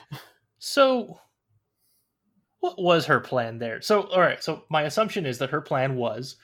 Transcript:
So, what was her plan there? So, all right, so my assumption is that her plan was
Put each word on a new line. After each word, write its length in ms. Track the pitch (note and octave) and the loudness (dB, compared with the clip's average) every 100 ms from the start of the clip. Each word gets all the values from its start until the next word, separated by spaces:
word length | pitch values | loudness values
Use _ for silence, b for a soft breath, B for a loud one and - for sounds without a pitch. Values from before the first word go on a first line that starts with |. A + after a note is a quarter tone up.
| B B B B _ _ | B B B B _ _
So, 600 | - - C4+ B3+ G3 - _ _ _ _ _ _ _ _ _ _ _ _ _ _ | -2 2 4 2 -4 -12 _ _ _ _ _ _ _ _ _ _ _ _ _ _
what 200 | F4+ - | -8 0
was 260 | F3 E3+ C#3+ | 4 4 4
her 140 | B2+ | 2
plan 380 | - B2+ A#2 A2+ | 2 -2 -2 -6
there? 220 | A#2 A2+ | -8 -4
So, 200 | - G#3+ | 2 2
all 180 | - F#3 | 2 2
right, 220 | D#3+ - | 2 0
so 220 | - D#3 - | -6 -8 -2
my 140 | D#3 | -2
assumption 440 | D3+ D3 G#3+ G#3 C#3+ | 0 0 -2 -2 -4
is 120 | A#2 | -4
that 120 | C3+ | -4
her 100 | D3 | -4
plan 360 | D3 C#3 C3+ C3 | -2 0 0 0
was 400 | A#2 A2 C3 - | -4 -6 -10 -16